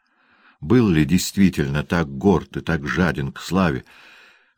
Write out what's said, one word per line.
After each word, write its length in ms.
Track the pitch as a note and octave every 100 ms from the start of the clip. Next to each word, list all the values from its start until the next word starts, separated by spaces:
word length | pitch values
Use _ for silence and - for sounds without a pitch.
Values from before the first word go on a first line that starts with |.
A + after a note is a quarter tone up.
| _ _ _ _ _ _
был 280 | D2+ B2 A2
ли 160 | D#2
действительно 800 | C#2+ F2+ - - F#2+ E2 C#2 D2
так 240 | - F2 D2
горд 480 | C2+ G2+ E2 - -
и 40 |
так 280 | - E2 C#2+
жаден 440 | D2 F2+ D2 C#2
к 80 | -
славе, 440 | - F#2 F2 B1 - - - - - _ _